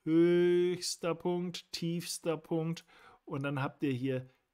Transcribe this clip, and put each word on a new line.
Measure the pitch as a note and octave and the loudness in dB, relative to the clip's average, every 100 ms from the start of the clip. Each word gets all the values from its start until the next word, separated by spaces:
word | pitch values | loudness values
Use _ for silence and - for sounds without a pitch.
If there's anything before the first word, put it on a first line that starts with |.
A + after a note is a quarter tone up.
höchster | - D#3+ E3+ F3 F3 F3 F3+ F3 F3+ - F3 | 2 6 6 6 4 4 2 0 -6 -6 -4
Punkt, | E3 F3+ F3 F3+ E3+ - | -4 -2 -2 -4 -8 -12
tiefster | - E3+ E3+ E3+ - E3+ D#3 | -6 -4 -4 -6 -6 -4 -4
Punkt | - E3+ D#3+ E3 - - - - | -2 -2 -2 -4 -10 -20 -20 -20
und | - C#3+ | -10 -6
dann | C#3 C#3+ | -4 -2
habt | C#3 - | -4 -4
ihr | D3 | -4
hier | B2+ C3+ C3 B2+ _ _ | -2 -2 -4 -6 _ _